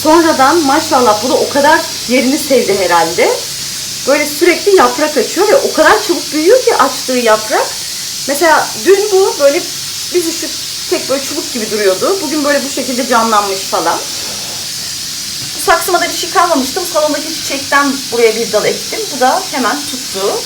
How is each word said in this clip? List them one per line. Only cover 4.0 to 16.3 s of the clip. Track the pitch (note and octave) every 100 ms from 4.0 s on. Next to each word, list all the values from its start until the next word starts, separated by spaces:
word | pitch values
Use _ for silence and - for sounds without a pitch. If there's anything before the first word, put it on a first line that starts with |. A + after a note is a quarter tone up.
| -
Böyle | C#4+ D4
sürekli | - F4+ D#4+ - F#4+
yaprak | B3 - D4+ D4
açıyor | - - G#4+
ve | -
o | -
kadar | - D#4 G4+ -
çabuk | C#4+ -
büyüyor | D4 D#4 B4+
ki | B4 -
açtığı | C4+ - - B3+
yaprak. | A#3 G#3+ - D#4+ C#5 - - - - - -
Mesela | C#4 E4+ D4 - - A3
dün | G4 G#4+
bu | F#4+ G4+ A4
böyle | C#4+ D4+ E4+ - - - -
biz | F4 E4
ışık | - D4+ - - - -
tek | E4 -
böyle | C4+
çubuk | - C#4+ -
gibi | B3 G#3+
duruyordu. | G#3 G3+ F#3 C4 G4
Bugün | D#4 D4+
böyle | C#4+ D4 B3+
bu |
şekilde | - A#3 B3 B3+
canlanmış | B3 A3+ G#3+ G3 F#3+
falan. | - G3+ E3 - - - - - - - - - - - - - - - - -
Bu | -
saksıma | F4 - F4
da | E4
bir |
şey | -
kalmamıştı. | F4